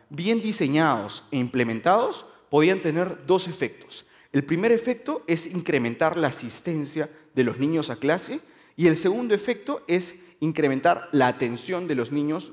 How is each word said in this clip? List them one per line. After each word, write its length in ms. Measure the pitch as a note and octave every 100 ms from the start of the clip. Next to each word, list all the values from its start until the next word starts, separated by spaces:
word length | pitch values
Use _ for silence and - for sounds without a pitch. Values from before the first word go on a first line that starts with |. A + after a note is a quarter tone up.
| -
bien 320 | D3 F#3+ A3+
diseñados 800 | G#3+ G#3+ C#3+ D3+ D#3+ A#2 G#2 - -
e 80 | C3
implementados 880 | B2 B2+ A#2 A2+ E3 G#3+ B3+ - - - _
podían 300 | D3 E3 F#3+
tener 460 | E3+ D#3+ F#3 - C3+
dos 220 | F#3 F3+
efectos. 560 | - B2+ - - - - _ _
El 140 | C#3
primer 260 | - E3+ A#3
efecto 540 | A3+ A#3+ A#3+ - D#4 -
es 200 | E3 E3+
incrementar 680 | F3+ F3+ C#3+ A#2+ A#2 D#3+ E3
la 120 | C#3+
asistencia 840 | - A#2+ - F3+ D#3 C#3 D#3 D3+ - _
de 100 | C3
los 140 | A#2+ A#2+
niños 320 | C#3+ E3 C#3
a 60 | A2+
clase 440 | C#3 F3+ - C#4+ - - _ -
y 100 | E3+
el 100 | D#3+
segundo 380 | F#3 A3+ A#3+
efecto 480 | G3+ B3 A#3 - D4 -
es 260 | F3+ F3+ - - -
incrementar 680 | D#3 D#3 C#3+ C3 F3 E3+ -
la 160 | C#3+ B2+
atención 600 | B2 B2 A#2+ - F3+ F3
de 60 |
los 180 | C3 A#2
niños 400 | D3 D3 D3+ -